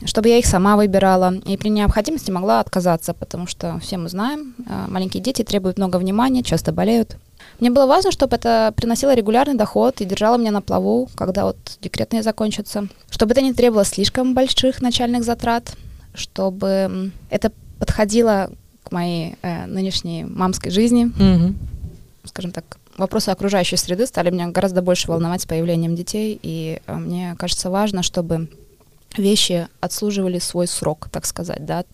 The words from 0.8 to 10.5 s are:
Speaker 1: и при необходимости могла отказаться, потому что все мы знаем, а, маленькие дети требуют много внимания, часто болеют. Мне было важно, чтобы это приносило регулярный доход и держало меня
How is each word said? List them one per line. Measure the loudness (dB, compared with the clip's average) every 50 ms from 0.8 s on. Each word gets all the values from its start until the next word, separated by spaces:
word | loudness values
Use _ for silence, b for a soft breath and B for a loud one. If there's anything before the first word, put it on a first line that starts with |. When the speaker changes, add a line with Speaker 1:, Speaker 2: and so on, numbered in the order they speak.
| 4 4 4 4 4 6 4 4 4 2
Speaker 1:
и | 0 -2 -4 -4 -4
при | -2 0 0
необходимости | 0 2 2 2 2 2 0 -2 -2 -4 -4 -4
могла | -4 -2 0 2 2 2
отказаться, | 2 0 -2 0 2 2 2 0 -2 -6 -8
потому | -8 -8 -10 -8 -8 -8
что | -8 -8 -8 -6 -6 -6 -6
все | -8 -6 -6 -6
мы | -6 -6
знаем, | -4 -4 -2 -2 -4 -6 -8 -12 -14 -14 -12 -8
а, | -8 -8 -6 -4
маленькие | -4 -4 -4 -4 -4 -4
дети | -4 -4 -2 -2
требуют | -2 -2 -2 -2 -2 -2 -2 -2
много | -2 0 0 0
внимания, | 0 0 0 2 2 2 2 0
часто | 0 0 -2 0 0 -2
болеют. | -2 0 2 2 2 2 0 -2 -6 -20 _ _ _ -20 B B B B
Мне | 2 4
было | 6 6 6
важно, | 6 6 4 4 2
чтобы | 2 2 2 2 0
это | 0 2 2 4 4 2 2 0
приносило | 0 0 0 0 2 4 4 4
регулярный | 4 4 4 4 2 4 2 2
доход | 0 0 2 2 2 2 2 2 -2
и | -4
держало | -4 -2 0 2 2 4 2
меня | 2 0